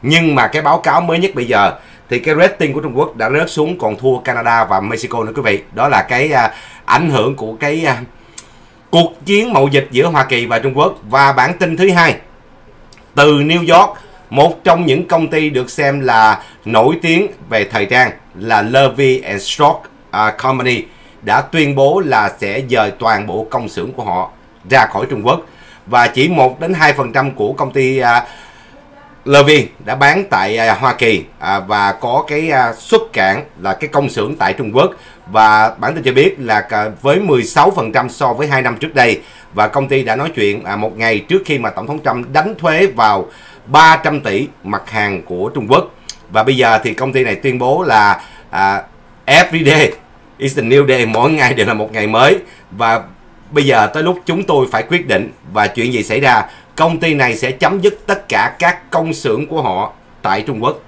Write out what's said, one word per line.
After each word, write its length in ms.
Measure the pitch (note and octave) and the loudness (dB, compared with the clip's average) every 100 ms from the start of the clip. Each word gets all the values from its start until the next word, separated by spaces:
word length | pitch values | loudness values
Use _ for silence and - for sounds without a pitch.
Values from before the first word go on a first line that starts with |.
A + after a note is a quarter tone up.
Nhưng 340 | B2+ E3 D#3+ C3+ | 0 2 2 2
mà 120 | A#2 | 0
cái 140 | D3+ | 0
báo 180 | D3+ - | 0 0
cáo 220 | D3 D3+ | 2 0
mới 180 | E3+ E3+ | 0 -2
nhất 120 | F#3+ C3+ | -2 -4
bây 100 | A#2+ | -2
giờ 280 | G#2+ G2 - - - - | 2 0 -2 -20 -20 -6
thì 100 | B2 | -4
cái 160 | D#3+ D3+ | -2 2
rating 380 | F3+ G3 D3+ | 2 2 -4
của 80 | C#3+ | -4
Trung 160 | A#2 A#2+ | -4 -2
Quốc 180 | D3+ A#2 | -4 -2
đã 140 | A2+ | -2
rớt 200 | C#3+ E3 | -2 -2
xuống 260 | - D3+ F3+ | -2 -4 -2
còn 180 | G#2+ G2+ | -6 -2
thua 200 | C3 B2 | -2 -2
Canada 480 | B2+ A#2+ A#2 A#2 A2 | -2 -4 0 0 2
và 160 | F#2+ | -2
Mexico 420 | G#2 A2+ B2 A#2 | -2 -6 -6 -6
nữa 80 | A2 A2 | -6 -4
quý 60 | |
vị. 200 | A2+ G2+ - | -2 -4 -6
Đó 140 | G#2+ C#3 | -4 0
là 140 | A2+ | 0
cái, 300 | - B2 D3+ | 0 -2 0
à, 220 | C3+ A2 - - - - | 0 0 -4 -20 -16 0
ảnh 240 | C3 E3 | 0 2
hưởng 260 | C3 A2+ C3+ | 0 -2 -4
của 200 | A2 A2+ | -10 -6
cái, 260 | D3 D#3 D#3 | -4 -2 -2
à, 120 | A#2+ B2 - - - - - - _ _ | -4 -8 -20 -20 -20 -20 -20 -20 _ _
cuộc 240 | E3+ E3 - D3 | 2 2 -4 0
chiến 280 | G3+ A#3+ | 0 2
mậu 140 | F#3+ C#3+ | 2 4
dịch 200 | C#3 - | 2 0
giữa 160 | B2 E3 | 0 2
Hoa 160 | D3+ | 0
Kỳ 220 | C3 B2 A#2+ | 0 -2 -2
và 140 | A#2 | -2
Trung 180 | C3+ C3 | -2 0
Quốc. 180 | E3 - G#2+ | -2 -2 -2
Và 240 | C3 C#3 | 2 4
bản 240 | C#3 B2+ F3 | 4 0 0
tin 200 | F3 E3 | -2 2
thứ 120 | F#3+ | 2
hai 240 | F3 E3 - - - - - - - - - - - | 4 2 0 -10 -20 -20 -20 -20 -20 -20 -20 -8 2
từ 180 | D3 | 4
New 440 | D3 D3 F3 E3+ - | 4 2 0 4 4
York, 200 | G3+ - - - - | 4 -2 -20 -20 -6
một 340 | B2 E3 E3 | 2 2 2
trong 220 | F#3 E3+ E3 | 0 2 2
những 220 | C3+ F3+ | 0 0
công 200 | E3 D3+ | 0 0
ty 220 | D#3 D#3 | 0 0
được 200 | C3 B2+ | -2 -4
xem 300 | - C#3 C#3 | -2 -2 0
là 440 | C3 A2+ A2 G2+ - - - | 0 4 4 2 -6 -16 -2
nổi 340 | A2+ B2 E3 | 2 2 0
tiếng 260 | E3+ E3 G#3 - - | 0 0 0 -6 -4
về 140 | A2 G2 | -4 -2
thời 140 | A2+ G2+ | -2 0
trang 260 | B2 B2 - - F2+ | 0 -2 -6 -20 -12
là 260 | A2 A2 | -2 0
Levi 600 | G#2+ C3+ C3+ A#2 C3+ B2+ | 0 0 0 2 0 0
and 220 | - G2+ | -2 -8
Strauss, 360 | - - D3 - - - - | -6 0 0 0 -10 -20 -8
à, 200 | G2+ G#2+ | -2 -2
Company 520 | - C3 C3 B2 A#2+ - - - - | -2 -4 -2 -2 -4 -6 -18 -20 -14
đã 200 | G#2+ A2+ | -2 -2
tuyên 340 | C#3 E3 C#3+ C#3 | 0 -2 0 2
bố 240 | C#3 F3 D#3+ | 2 2 0
là 260 | A#2+ G#2 - | 0 -2 -4
sẽ 220 | G2+ G#2+ C3 | -6 -6 -2
dời 220 | A#2+ G#2+ | 0 -2
toàn 360 | F#2+ A#2 G#2+ G#2 | -2 -2 0 -2
bộ 200 | F#2+ A2 | -8 -6
công 200 | B2+ A2 | -8 -6
xưởng 240 | - B2 | -8 -10
của 100 | C3 | -8
họ 260 | G#2+ F2+ F2+ - - _ F#2 | -6 -4 -6 -12 -20 _ 0
ra 160 | C3 A2+ | 2 2
khỏi 200 | G2 - | 0 -4
Trung 160 | A#2+ G#2+ | -4 -2
Quốc. 160 | E3+ - - - - - | -2 -6 -20 -20 -20 0
Và 220 | A#2+ A#2+ | 2 2
chỉ 200 | B2+ D3+ | 2 0
một 320 | E3+ C3 - | 4 2 0
đến 140 | E3 | -6
hai 200 | F3+ D3+ | 0 0
phần 200 | C#3 B2 | 0 -2
trăm 180 | E3 C#3 | -2 -4
của 220 | - G#2+ | -4 -4
công 180 | C3 C3+ | -4 -4
ty, 260 | C#3 C3 C3+ | -2 0 0
à, 280 | A#2+ A#2+ - - - - - - - - - - C3+ | 2 0 -2 -18 -20 -20 -20 -20 -20 -20 -20 -14 2
Levi 420 | C#3+ C#3 D3+ A2 - G#2+ | 4 6 4 2 -10 -8
đã 100 | C3 | 0
bán 280 | C#3+ E3+ G3 | 2 2 0
tại, 280 | F#2+ G2 A2+ | -2 0 0
à, 160 | A2+ | 0
Hoa 200 | F#2+ C3 | 2 0
Kỳ, 300 | A#2 A#2 G2 D2 - | 2 2 0 -4 -8
à, 200 | D2+ G2 | -4 -4
và 320 | F#2 G#2 G2+ | -2 0 0
có 320 | F#2+ A#2+ C3 D3+ | -2 -2 -2 -2
cái, 220 | D3+ D#3+ | -4 0
à, 240 | C#3 A#2+ | 0 0
xuất 280 | A2+ - A3+ A3+ | -4 0 0 0
cảng 320 | A#2 F#2+ G2+ D3 - | -2 0 0 -6 -10
là 120 | F#2+ | -6
cái 140 | F#2 D3 | -6 -4
công 220 | C#3+ C#3 | -2 -2
xưởng 260 | - G#2+ E3 | -4 -6 -2
tại 180 | F#2+ | -4
Trung 220 | - A2+ A#2 | -4 -2 0
Quốc. 160 | F3+ - - - - | 0 -2 -20 -20 -4
Và 380 | G#2+ G#2+ G#2+ A2 - | 2 4 6 2 0
bản 180 | A#2+ D#3+ | -6 -2
tin 80 | |
cho 80 | B2+ | 0
biết 240 | B2+ C#3+ C3 | 4 2 0
là 220 | A#2+ G#2+ | -2 -2
cả, 280 | - G#2+ G#2+ G2+ | -2 -4 -4 -4
với 180 | C3+ E3+ | 0 0
mười 240 | G3+ C3 | 2 0
sáu 280 | A2 - E3 | 2 2 2
phần 200 | G3 A2 | 2 -2
trăm 180 | C3 B2 | -2 -4
so 240 | - C3+ | -4 -4
với 140 | A2+ D3 | -2 -2
hai 140 | C#3 | -2
năm 160 | B2 A2+ | -2 -4
trước 180 | D#3 C#3 | -4 2
đây. 260 | A#2+ G2+ - - - | 2 0 -6 -20 -12
Và 140 | - A2 | -2 0
công 200 | C#3 C3+ | 0 0
ty 160 | C3+ | -2
đã 120 | B2 A2 | 0 -2
nói 160 | D#3+ D3 | -4 -2
chuyện, 280 | G2+ G2+ | -2 -2
à, 120 | F2+ G#2 | -6 -6
một 220 | A2 A2 | -6 -2
ngày 220 | A2+ A2 | -2 -2
trước 220 | - F#3+ - | 0 -2 0
khi 120 | C#3 | -4
mà 120 | A2 | -4
Tổng 180 | C3 A#2+ | -6 -8
thống 120 | D3+ | -6
Trump 280 | C#3 B2 B2 | -4 -4 -2
đánh 240 | C#3 G3 G3 | -2 -2 -4
thuế 280 | E3 D#3+ G3 | -2 2 0
vào 380 | A#2 A2 G2+ F2+ - - - - | 2 2 2 -4 -14 -20 -20 0
ba 320 | D3 D#3+ D#3+ | 6 6 6
trăm 160 | D#3+ D3 | 0 -4
tỷ 280 | A2 G2+ D3 - | -2 -4 -4 -10
mặt 280 | F#2+ G2+ - | -8 -8 -6
hàng 300 | A2+ G#2 F#2 | -4 -4 -4
của 260 | - F2+ G#2 | -8 -6 -6
Trung 180 | A2 G#2 | -6 0
Quốc. 220 | D3 - - - - - | 0 0 -14 -20 -20 -4
Và 140 | G#2+ | 0
bây 140 | A#2 B2+ | 0 2
giờ 220 | A#2 A2 | 4 4
thì 100 | A#2+ | 0
công 200 | A2 C3 | -4 -2
ty 100 | C#3 | 0
này 120 | A#2+ G2 | -2 -2
tuyên 240 | C3+ B2 | -4 -2
bố 240 | B2 D3+ | 0 0
là, 380 | E3+ A2 G2+ F#2 - - - | 2 4 4 2 -4 -20 -10
à, 340 | - G2 G2 - - - - - | -2 0 -2 -6 -20 -20 -12 2
"Every 400 | D3 F3+ D#3+ D3+ | 2 4 2 2
day 260 | D#3 C3+ - - - - - | 4 2 -2 -18 -20 -20 -8
is 220 | C3+ C#3 | -4 -2
a 20 | |
new 260 | A2+ C3+ C3+ | 2 4 4
day", 180 | C3 A2+ | 2 0
mỗi 260 | A2+ C3 | 0 0
ngày 220 | D#3 B2 | 2 0
đều 140 | B2+ G#2+ | 2 0
là 60 | |
một 180 | A2 G#2+ | -2 -4
ngày 160 | A2 G#2 | -4 -2
mới. 320 | A2 C#3 F#3+ - - - | 4 4 2 -2 -20 -20
Và 300 | G2 A2+ A2+ - - - - - | -4 -2 -2 -4 -20 -20 -20 -4
bây 140 | D3 C#3 | 0 2
giờ 220 | A#2+ G#2+ | 2 2
tới 160 | D#3 | 0
lúc 160 | D#3+ F3+ - | -2 -2 -4
chúng 180 | E3+ | -4
tôi 240 | F#3+ D3 B2+ | 0 0 0
phải 120 | D#3+ | -2
quyết 240 | F3+ F3 C#3 | -2 -4 0
định 240 | G2+ A2+ - - | -2 -2 -12 -8
và 140 | G2+ G2+ | -2 -2
chuyện 260 | - A#2 | -2 -2
gì 100 | A#2+ | -2
xảy 160 | G2+ A2 | -2 0
ra. 260 | C3+ A#2 - - - - | 2 2 0 -12 -18 -2
Công 240 | D#3+ E3 | 0 0
ty 140 | E3 | -2
này 220 | D3 B2 A2 | 0 -2 -2
sẽ 160 | B2+ | -6
chấm 280 | C3 - G3 | -2 -2 2
dứt 200 | G3 - - | 0 0 -6
tất 220 | G3+ - | -6 -2
cả 260 | G#2 A#2 - | -2 -2 0
các 320 | F3 E3+ - | -2 -2 -4
công 220 | E3+ D#3+ | -4 -2
xưởng 340 | D#3+ - - D3 | -4 -2 -2 -2
của 140 | D#3+ | -4
họ 300 | B2 F#2 G#2+ - - - | -4 -4 -6 -8 -20 -8
tại 200 | G2+ G2 | -4 -2
Trung 220 | A2 A2+ | -4 -4
Quốc. 160 | A#2+ - | -4 -4